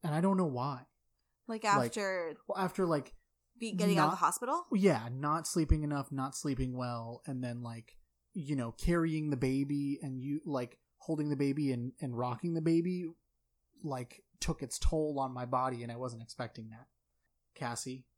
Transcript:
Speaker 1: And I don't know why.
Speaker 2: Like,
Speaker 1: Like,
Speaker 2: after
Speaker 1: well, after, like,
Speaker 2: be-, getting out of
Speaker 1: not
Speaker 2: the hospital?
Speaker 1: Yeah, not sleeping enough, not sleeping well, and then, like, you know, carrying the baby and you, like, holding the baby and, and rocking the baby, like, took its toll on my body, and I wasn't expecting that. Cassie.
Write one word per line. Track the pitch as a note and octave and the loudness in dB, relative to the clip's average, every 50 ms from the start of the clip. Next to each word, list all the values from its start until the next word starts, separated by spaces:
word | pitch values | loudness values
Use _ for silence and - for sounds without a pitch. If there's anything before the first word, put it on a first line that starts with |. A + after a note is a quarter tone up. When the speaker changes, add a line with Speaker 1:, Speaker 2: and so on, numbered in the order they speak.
| - | -2
Speaker 1:
And | E3+ D3 | 0 0
I | D#3 F3 | 2 4
don't | G3 G3 F#3 | 4 4 4
know | F#3 | 2
why. | D#3+ C3 B2 B2 C#3+ C#3 B2 - _ _ _ _ _ _ _ _ _ _ _ _ | 2 2 0 -2 -2 -4 -6 -12 _ _ _ _ _ _ _ _ _ _ _ _
Speaker 2:
Like, | - A3+ G#3+ A3 | -8 -8 -2 2
Speaker 1:
Like, | G#3+ G3+ | 4 4
Speaker 2:
after | G#3 B3 A#3+ - A3+ G3+ G3 F#3+ F#3 E3+ E3 D3 - - | 4 4 2 0 -2 -2 -2 -2 -2 -4 -6 -8 -10 -6
Speaker 1:
well, | - G3+ | -6 -2
after, | F#3 F#3+ F3+ - - F#3+ | 0 0 -2 0 0 2
like, | F3 D#3+ D3 C#3 - - - _ _ _ _ _ _ _ - | 2 2 2 0 -4 -14 -20 _ _ _ _ _ _ _ -8
Speaker 2:
be-, | A#3 A3+ - | -6 -4 -2
getting | F3+ F3 F3+ F3 E3+ | 2 4 4 6 6
out | D#3 | 6
of | D#3 E3 | 4 4
Speaker 1:
not | |
Speaker 2:
the | F3 E3+ | 4 2
hospital? | D#3 E3+ - - A#3+ C#4+ E4+ - - - | 2 2 2 -2 0 0 -2 -2 0 0
Speaker 1:
Yeah, | G#3 F#3+ G3 D#3+ A2+ A2+ A#2+ B2 | 6 6 6 6 6 0 -4 -6
not | C3 C#3 D3 D3+ E3 D#3+ | -4 0 0 0 0 0
sleeping | - - F3+ D#3+ C#3 D#3+ D#3 D3+ | -2 0 0 4 4 4 4 4
enough, | D3 D3 C#3+ C3+ - | 0 -2 -2 -2 -4
not | C#3+ C3+ C3 C3+ C#3 | -4 -4 -4 -4 -6
sleeping | - - D3+ C3+ B2 C3 B2+ B2 | -4 -2 -2 0 0 -2 -4 -2
well, | B2+ B2+ B2 A#2+ A#2 A#2 A#2 A#2 - _ | -4 -4 -4 -4 -6 -6 -8 -12 -12 _
and | - C#3 B2+ B2+ | -8 -6 -4 -4
then, | B2 A#2+ A#2+ A#2+ | -4 -6 -6 -8
like, | A#2 A#2 A#2 A2+ - - - - _ _ _ _ _ _ | -8 -10 -10 -14 -16 -20 -20 -20 _ _ _ _ _ _
you | G3 D3+ C3+ D3+ | -10 -4 -2 -2
know, | C3+ A#2+ A#2 A2+ | -2 -2 -2 -6
carrying | - - - F3 E3+ E3 E3 D#3 D#3 D3+ D3+ | -2 2 2 4 4 4 2 2 0 0 0
the | C#3+ | 0
baby | B2+ B2+ C3 C3 C3+ C#3 C#3 C#3+ C#3+ C#3+ C#3 C#3 C3+ | 2 2 2 2 2 0 0 0 -2 0 -2 -2 -4
and | - C#3 C3 C3 B2+ | -4 -8 -6 -6 -4
you, | C#3 C#3+ D3+ - | -4 -4 -4 -4
like, | F3+ D3 C3 B2 A#2+ - _ _ _ _ _ | -2 -2 -2 -2 -4 -8 _ _ _ _ _
holding | - - D#3+ D3+ D3+ D3+ | -4 -4 -2 0 0 0
the | D3 | 2
baby | C3+ C#3+ C#3 C#3 D3 D3+ C#3 C3 | 2 2 2 2 2 2 0 0
and, | A#2+ A#2+ B2+ - - | 0 -2 -6 -6 -6
and | - C3+ A#2+ | -6 -6 -4
rocking | A#2 B2 B2 A#2+ A#2 - F3 E3 | -2 -2 -2 -4 -4 -2 -2 -2
the | E3 | 0
baby, | D#3 E3 E3 E3 E3+ F3+ F#3 F3+ F3+ E3 E3 _ _ _ _ _ _ _ _ _ _ _ _ _ - | 2 4 4 4 4 2 0 -2 -4 -6 -10 _ _ _ _ _ _ _ _ _ _ _ _ _ -6
like, | D#3 C3+ B2+ B2+ - - - - _ _ _ | -6 -4 -4 -6 -10 -12 -20 -20 _ _ _
took | - - E3 - C#3+ | -2 -2 -2 -2 -4
its | A#2+ - - | -8 -6 2
toll | - - - D#3 D#3 D3+ D3 C#3 | 2 4 4 4 0 0 0 0
on | C3+ C3 B2+ | -2 -2 -2
my | B2 B2 | -6 -4
body, | B2 B2+ B2+ B2+ C3 B2+ A#2+ A#2+ | 0 2 2 2 2 0 -4 -6
and | A#2 | -8
I | A#2 | -8
wasn't | A#2+ B2+ B2+ A#2 A2+ A#2 | -6 -6 -6 -6 -8 -12
expecting | - - - B2 A2+ - - A2+ A2 | -14 -8 -8 -8 -8 -8 -12 -14 -14
that. | A2 A2+ B2+ _ _ _ _ _ _ _ _ _ _ _ _ _ _ | -14 -18 -20 _ _ _ _ _ _ _ _ _ _ _ _ _ _
Cassie. | - C#3+ A#2+ A#2+ A2+ - C3 B2+ C3 B2+ _ _ | -8 -6 -6 -6 -6 -6 -8 -10 -10 -12 _ _